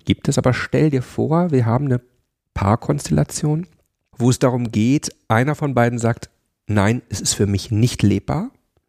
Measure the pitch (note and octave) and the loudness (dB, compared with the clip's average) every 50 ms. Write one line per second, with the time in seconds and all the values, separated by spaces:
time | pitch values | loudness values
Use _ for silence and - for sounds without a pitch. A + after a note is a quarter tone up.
0 | - - - - - D3 C#3 - - B2+ B2 - - - - C3+ D3+ D#3 C#3 B2+ | -2 -2 -2 0 0 -2 -2 0 0 0 0 0 -4 -4 0 0 2 2 0 -2
1 | B2 - - - A2+ C3 D#3+ E3+ F3+ F3 C#3+ B2+ A2+ A2+ A#2 B2+ D3 C3+ B2 B2 | -4 -4 -4 -4 -2 0 0 0 0 2 2 2 2 2 0 0 0 0 -2 -2
2 | _ _ _ _ _ _ _ _ _ _ - - G2 G2 A2+ - - - D#3 C#3+ | _ _ _ _ _ _ _ _ _ _ -6 -2 2 2 2 0 0 -2 -4 -4
3 | - - D3+ D3 D3+ - - - - D3+ D3+ D#3+ F3+ _ _ _ _ _ _ _ | -2 -2 0 0 0 -2 -4 -4 -2 -2 -2 -2 -6 _ _ _ _ _ _ _
4 | _ _ _ - A#2 B2+ A#2+ - C#3+ B2 B2+ B2 A#2+ A2 A2+ G#2 A2 B2 C#3 D3+ | _ _ _ 0 2 2 2 2 2 0 0 0 -4 -2 0 0 2 2 2 0
5 | - - - _ _ - A2+ A2+ B2+ D3+ D3 - D3+ C#3+ B2 B2 A#2+ A#2+ B2 A#2 | -2 -6 -14 _ _ 0 0 0 2 0 -2 -4 -4 -2 0 2 2 2 0 0
6 | A#2 A#2 A#2 - - - _ _ _ _ _ _ _ - G#2 G#2+ F#2+ G#2+ A#2+ B2+ | 0 -2 -2 -2 -6 -20 _ _ _ _ _ _ _ -2 0 2 2 2 0 -2
7 | - - G#2 F#2+ - - - - G#2 G2+ G2+ F#2+ - - G#2+ G#2 A#2+ - - - | -4 -8 -10 -6 -4 -4 -2 0 0 0 0 -4 -4 -2 0 2 2 0 0 2
8 | - G2+ G2 G2 - - C3+ D#3 A3 C#4 _ _ _ _ _ _ _ | 0 2 2 0 -2 -4 -4 -4 -4 -6 _ _ _ _ _ _ _